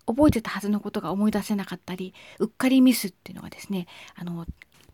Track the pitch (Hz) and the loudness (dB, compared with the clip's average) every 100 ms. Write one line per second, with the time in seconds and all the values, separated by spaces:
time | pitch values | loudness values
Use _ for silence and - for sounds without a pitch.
0 | - 226 302 240 - 196 202 208 202 208 | -4 4 4 4 -2 -6 -2 -2 -4 -8
1 | 175 190 214 214 202 208 190 180 - 185 | -4 0 0 0 -2 -4 -4 -10 -10 -10
2 | 185 - - - 220 - 254 262 254 226 | -10 -14 -14 -6 -6 0 4 6 6 4
3 | 196 - - - - - - 196 175 - | -2 -10 -18 -16 -16 -16 -8 -8 -8 -14
4 | - - 175 170 165 - - _ _ | -20 -14 -10 -10 -10 -14 -18 _ _